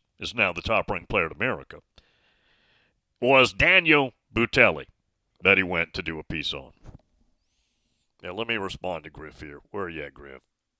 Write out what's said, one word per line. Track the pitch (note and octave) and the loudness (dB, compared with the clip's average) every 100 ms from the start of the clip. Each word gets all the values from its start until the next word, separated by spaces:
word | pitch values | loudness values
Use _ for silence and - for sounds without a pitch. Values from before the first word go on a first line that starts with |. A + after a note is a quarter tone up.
| _ _ | _ _
is | F2 | -8
now | A2+ F#2+ | -2 -2
the | E2+ | -2
top-ranked | G#2+ G#2+ F2 F#2 - | -2 -2 -2 -6 -4
player | G#2+ D#2+ | -2 -2
in | |
America, | D2 B2+ E2+ C2+ D#2+ _ _ _ _ _ _ _ _ _ _ _ _ _ _ | -2 -4 -4 -10 -20 _ _ _ _ _ _ _ _ _ _ _ _ _ _
was | B2 C3+ A#2+ | 4 6 4
Daniel | G2+ D#3 F#3 E3 D3 C3 - _ | 2 4 4 6 4 2 -4 _
Butelli | G#2+ A#2 C3+ A2 D2+ - _ _ _ _ _ | -2 2 6 4 4 -8 _ _ _ _ _
that | F#2 F#2+ | 4 4
he | |
went | F2+ F2 E2 | 2 0 -2
to | - | -4
do | E2 D#2 | -8 -10
a | |
piece | - E2 C#2+ | -8 -8 -8
on. | C#2+ C2 _ - - _ _ _ _ _ _ _ _ _ _ _ _ | -10 -14 _ -20 -20 _ _ _ _ _ _ _ _ _ _ _ _
Now, | F2 | -12
let | F#2+ A#2 | -8 -4
me | A2+ | -2
respond | F#2+ - F#2 E2 | -4 -6 -6 -6
to | D2+ | -8
Griff | C#2+ D#2 - | -16 -18 -16
here. | D2 C#2+ - | -18 -18 -12
Where | G2+ | -8
are | F2+ | -8
you | D#2+ | -8
at, | C#2+ | -12
Griff? | C#2 C#2 C2 _ _ _ | -14 -20 -20 _ _ _